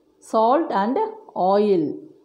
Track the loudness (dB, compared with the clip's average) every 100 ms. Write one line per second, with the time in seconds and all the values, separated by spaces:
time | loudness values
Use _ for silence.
0 | _ _ -4 0 2 2 0 -2 -2 -2
1 | -4 -8 -14 -4 0 2 2 2 0 -6
2 | -14 -20